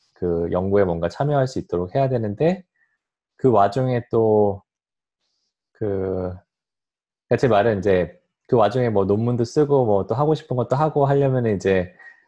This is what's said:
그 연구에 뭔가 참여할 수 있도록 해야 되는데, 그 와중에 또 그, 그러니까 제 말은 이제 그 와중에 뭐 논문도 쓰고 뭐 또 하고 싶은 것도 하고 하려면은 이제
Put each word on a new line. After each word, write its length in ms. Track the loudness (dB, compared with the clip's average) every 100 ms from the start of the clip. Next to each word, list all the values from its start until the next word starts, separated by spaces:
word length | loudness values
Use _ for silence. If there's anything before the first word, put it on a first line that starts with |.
| _
그 360 | _ -4 -2 -2
연구에 340 | -4 0 0 0
뭔가 240 | -2 -4
참여할 380 | -4 -2 -2 -2
수 120 | -6
있도록 360 | -6 -6 -4 -2
해야 140 | -2
되는데, 540 | -2 -4 -2 -2 -2 -10 _ _ _ _ _ _ _
그 120 | 2
와중에 540 | 4 2 0 -2 -4 -2
또 520 | 0 2 2 2 -2 _ _ _ _ _ _ _ _ _ _ _
그, 120 | _ -6 -4 -4 -4 -6 -10 _ _ _ _ _ _ _ _ -4
그러니까 100 | 0
제 80 | 2
말은 320 | 2 2 0
이제 380 | 2 2 0 -8 _ _ 0
그 80 | 2
와중에 320 | 2 2 0
뭐 160 | 0 0
논문도 380 | 0 0 -2 -2
쓰고 400 | 0 2 2 2
뭐 200 | 0 -2
또 80 | -2
하고 200 | 0 -2
싶은 200 | -4 -6
것도 180 | -2 0
하고 300 | 0 0 2
하려면은 500 | 2 2 0 0 0
이제 380 | 0 0 -2 -10 -20 -20